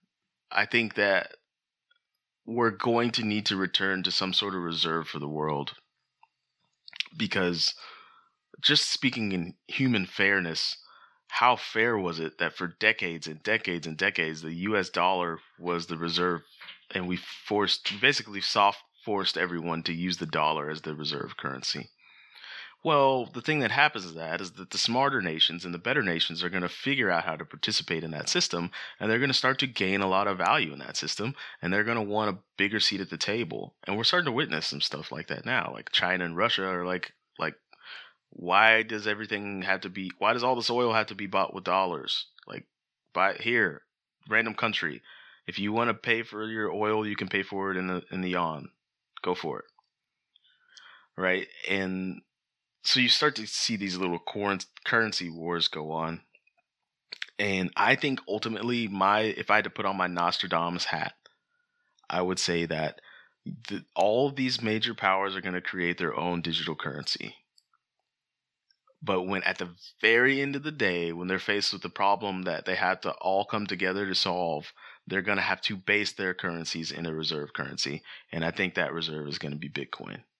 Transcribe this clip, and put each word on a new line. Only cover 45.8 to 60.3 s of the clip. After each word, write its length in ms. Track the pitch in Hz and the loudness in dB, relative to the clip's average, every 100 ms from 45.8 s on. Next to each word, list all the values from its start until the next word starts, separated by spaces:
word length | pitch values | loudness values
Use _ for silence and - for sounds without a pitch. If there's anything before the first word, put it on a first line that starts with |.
| 117 110 | 0 0
pay 260 | - 113 | 0 0
for 220 | 113 107 110 | -2 -8 -6
your 240 | 110 104 | -4 -2
oil, 360 | 98 107 107 107 | 0 0 0 -2
you 80 | 101 | -4
can 120 | 95 | -2
pay 140 | 101 | -2
for 280 | 95 98 98 | -2 -4 -2
it 60 | 92 | -2
in 100 | 92 | -2
the, 160 | 90 - | -4 -6
in 100 | 95 | -6
the 80 | 92 | -2
yuan. 400 | 90 82 76 73 _ _ _ _ - | 0 -2 -4 -10 _ _ _ _ -8
Go 100 | 90 90 | -4 -4
for 240 | 80 58 | -4 -8
it." 60 | - _ _ _ _ _ _ _ _ _ _ - - - _ - | -12 _ _ _ _ _ _ _ _ _ _ -20 -20 -20 _ -2
Right? 300 | 92 95 - - - | 2 2 -2 -8 -2
And 540 | 98 95 92 92 - - _ _ _ _ _ | 0 0 -2 -4 -6 -12 _ _ _ _ _
so 180 | - 131 | 2 4
you 80 | 120 | 6
start 260 | - 151 117 | 6 4 2
to 100 | 110 | -4
see 300 | - - 110 | -2 0 0
these 220 | 98 90 | -2 0
little 220 | 92 85 | 0 -2
curren-, 420 | - 107 101 95 - - - | -4 -2 0 0 -4 -10 0
currency 440 | 117 110 - 87 | 2 2 -2 -6
wars 380 | 82 82 85 82 | -6 -2 0 0
go 240 | 78 78 | -2 -4
on. 300 | 80 80 82 - _ _ _ _ _ _ _ - - - - | -2 -2 -4 -10 _ _ _ _ _ _ _ -18 -14 -10 -4
And 320 | 104 95 92 - | 0 0 0 2
I 200 | 107 131 | 4 4
think 260 | 147 131 - | 2 -4 -4
ultimately, 580 | 104 117 107 117 120 110 | -4 -2 -4 -2 -2 -2
my, 340 | 98 95 104 | 2 4 4
if 300 | 110 - 90 | 2 -2 2
I 40 | 104 | 2
had 100 | 101 | 2
to 40 | |
put 160 | - 101 | -2 -2
on 120 | 98 | 0
my 100 | 90 | 0
Nostradamus 800 | 87 87 | 2 0